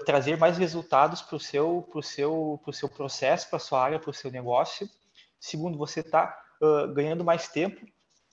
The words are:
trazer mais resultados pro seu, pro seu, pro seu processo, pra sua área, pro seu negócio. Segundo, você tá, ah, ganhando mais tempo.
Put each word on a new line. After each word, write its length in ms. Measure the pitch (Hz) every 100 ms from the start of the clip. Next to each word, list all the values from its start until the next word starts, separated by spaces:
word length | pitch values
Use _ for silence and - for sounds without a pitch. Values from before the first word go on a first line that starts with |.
| -
trazer 320 | 143 131 160
mais 200 | 165 175
resultados 640 | 180 165 - 135 151 175
pro 180 | - 156
seu, 480 | - 143 160 175 170
pro 120 | 156
seu, 560 | 143 - 143 160 156 147
pro 100 | -
seu 140 | 139 139
processo, 640 | - 139 - 135 170 -
pra 80 | 156
sua 220 | - 135
área, 180 | 131 156
pro 140 | 156
seu 160 | 139 135
negócio. 600 | 127 120 123 160 - - - _ _ _ _
Segundo, 380 | - 160 170 156
você 260 | 147 -
tá, 360 | 156 156 - - - _
ah, 260 | 156 147 143
ganhando 300 | 143 147 165
mais 240 | 170 165 -
tempo. 380 | 147 185 - - _ _ _ _